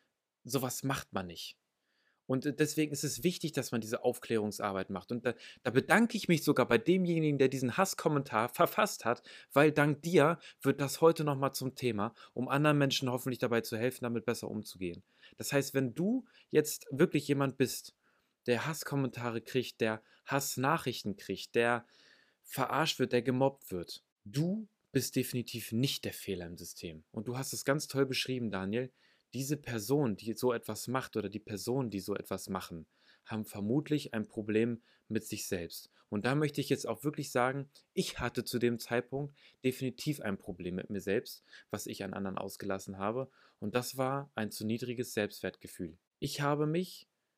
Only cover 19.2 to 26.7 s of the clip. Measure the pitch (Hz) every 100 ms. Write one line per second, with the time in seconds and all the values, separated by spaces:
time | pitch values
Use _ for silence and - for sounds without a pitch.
19.2 | 120 113 113 131 117 - 110 110 - _
20.2 | - 139 143 - 135 160 139 117 - 98
21.2 | - 95 - 117 117 120 - _ - -
22.2 | _ _ - - 131 131 156 - 131 123
23.2 | 120 127 135 - - 90 85 - _ _
24.2 | 101 120 170 214 214 _ _ 135 120 -
25.2 | 123 123 117 117 104 113 139 - 104 -
26.2 | - 92 87 85 85